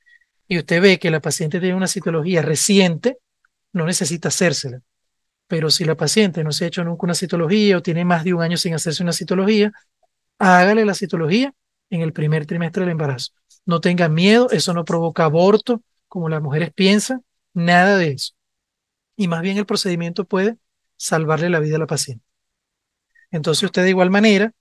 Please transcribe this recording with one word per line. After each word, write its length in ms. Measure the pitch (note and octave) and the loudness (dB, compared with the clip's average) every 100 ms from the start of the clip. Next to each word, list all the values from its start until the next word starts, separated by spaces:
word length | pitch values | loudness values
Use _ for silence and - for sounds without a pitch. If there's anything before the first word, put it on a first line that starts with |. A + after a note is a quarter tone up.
| _ _ _ _ - | _ _ _ _ -6
y 120 | F3 | -6
usted 240 | E3+ E3+ | 0 4
ve 160 | G3 F3+ | 4 4
que 120 | E3+ | 0
la 100 | D#3 | -2
paciente 380 | D#3 - D#3+ F3+ | -4 -4 -4 -4
tiene 160 | F3+ | -2
una 140 | F#3 F#3 | -2 -4
citología 540 | F#3+ E3+ E3 E3 E3+ | -4 -4 -4 -2 -2
reciente, 720 | D3+ C#3+ - G3 F3+ D#3+ A#3+ - _ _ _ _ _ | 0 -2 2 2 2 0 -4 -6 _ _ _ _ _
no 140 | F#3 D#3+ | -6 -4
necesita 420 | F3 D#3 E3 D#3+ | -2 -4 -4 -4
hacérsela. 540 | - F3 - C3+ B2+ _ _ _ _ _ _ - | 0 0 -2 -8 -12 _ _ _ _ _ _ -8
Pero 240 | E3 D3+ | -4 0
si 160 | - D#3+ | 0 0
la 80 | |
paciente 500 | D#3 D3+ A3 G3+ E3 | -2 0 2 0 0
no 80 | D#3 | -4
se 140 | D3 F3 | -4 -4
ha 20 | |
hecho 160 | F#3 | -4
nunca 200 | E3+ E3+ | -6 -4
una 100 | F3+ | -4
citología 640 | F#3+ F3 F3 D#3 G#3+ G#3 F3 | -4 -4 -2 0 2 4 2
o 40 | |
tiene 220 | E3+ E3 | 0 -2
más 200 | F3 E3+ | 0 0
de 100 | E3+ | 0
un 80 | F3 | -2
año 160 | E3 E3+ | 0 -2
sin 160 | F3 | -2
hacerse 280 | D#3 E3+ D3 | -4 -4 -4
una 120 | F3 | -4
citología, 580 | E3 E3+ F#3 F#3+ G#3+ G#3 - _ _ _ _ _ - | -4 -2 0 2 2 0 -2 _ _ _ _ _ 0
hágale 460 | F#3+ F3+ F#3 A3 | 6 6 6 4
la 100 | G#3+ | 2
citología 600 | F3+ F#3 F3 D#3+ G#3+ C#4 - _ _ - | -2 -4 -4 0 0 0 -6 _ _ -8
en 140 | E3+ | -4
el 100 | D#3+ | -4
primer 320 | D#3+ D3+ D#3 | -2 0 -2
trimestre 380 | D3+ E3+ E3 F#3 | -2 -6 -4 -2
del 100 | F3+ | -2
embarazo. 400 | D#3+ D3 C#3 - _ _ _ - | -2 -4 -4 -10 _ _ _ -4
No 140 | E3 | 0
tenga 280 | F3 F3 E3 | 0 2 2
miedo, 400 | D#3 F#3+ A3+ B3 | 4 4 4 4
eso 220 | E3+ F3+ | 0 -2
no 140 | E3+ E3 | -4 -2
provoca 380 | E3+ E3 E3 | -2 -2 0
aborto, 580 | D#3+ D#3+ F#3 G#3+ - A#3 _ _ _ | 2 4 4 2 0 -6 _ _ _
como 220 | F#3 D#3+ | -8 -4
las 100 | D#3 | -4
mujeres 320 | D3+ D3+ E3 | -4 -4 -4
piensan, 500 | - F#3+ G#3 - C4 _ _ _ | 0 2 2 0 -8 _ _ _
nada 460 | F3 E3+ F3 F#3+ G3 | -4 2 4 4 2
de 140 | E3 | 0
eso. 200 | C3 - _ _ _ _ _ _ _ _ - | -4 -10 _ _ _ _ _ _ _ _ -6
Y 120 | F3+ | -4
más 140 | E3 | -2
bien 160 | F3+ G3 | -2 -2
el 80 | G3+ | -2
procedimiento 580 | G#3 G3 E3+ E3+ E3+ | -2 -2 -4 -6 -6
puede 320 | F3+ F#3 G3+ A#3 _ _ _ - | -4 0 -2 -4 _ _ _ -12
salvarle 540 | - E3 D#3 D#3 F3 | -4 -2 0 0 0
la 100 | E3+ | 0
vida 160 | D3+ D#3 | 0 -2
a 20 | |
la 80 | D#3 | -4
paciente. 380 | D#3 - A#2 _ _ _ _ _ _ _ _ _ _ - | -4 -6 -12 _ _ _ _ _ _ _ _ _ _ -10
Entonces 340 | E3 D#3 D3 | -6 -2 -2
usted 180 | F#3+ - | -2 0
de 80 | F#3 | 2
igual 180 | F#3 F#3 | 4 4
manera 440 | G3+ A3 G3 A3 _ | 4 4 4 0 _